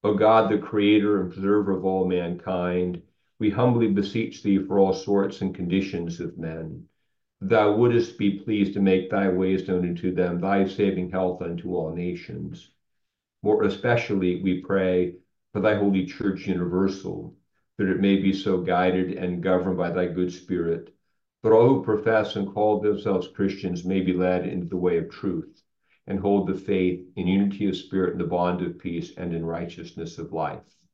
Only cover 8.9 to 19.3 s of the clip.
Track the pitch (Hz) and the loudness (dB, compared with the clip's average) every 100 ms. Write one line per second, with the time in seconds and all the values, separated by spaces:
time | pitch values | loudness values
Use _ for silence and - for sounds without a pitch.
8.9 | 92 - 98 95 92 95 92 90 90 87 | 4 2 0 0 0 0 0 0 -2 -2
9.9 | 85 92 90 90 87 95 98 95 - 98 | -2 -4 0 0 0 0 2 0 2 0
10.9 | 90 90 92 92 87 87 85 90 87 80 | 0 -4 -2 -2 -2 -6 -8 -4 -4 -4
11.9 | 82 87 87 - - - - - _ _ | -4 -6 -6 -12 -12 -12 -14 -20 _ _
12.9 | _ _ _ _ _ 101 107 101 - 120 | _ _ _ _ _ 2 2 2 0 0
13.9 | 117 - 98 90 87 95 90 - 98 92 | 0 0 0 0 0 0 -2 0 0 2
14.9 | 90 90 - _ _ _ 104 107 104 101 | 2 0 -4 _ _ _ 0 2 2 2
15.9 | 95 92 - 101 90 - 87 85 90 98 | 2 0 -4 -4 -4 -4 -2 0 0 0
16.9 | - 90 90 - - _ _ _ - 95 | -2 -8 -10 -12 -18 _ _ _ -4 -2
17.9 | 90 98 95 98 95 104 92 87 90 92 | 2 4 4 2 0 0 0 2 2 2
18.9 | 92 90 92 90 | 2 -2 -4 -4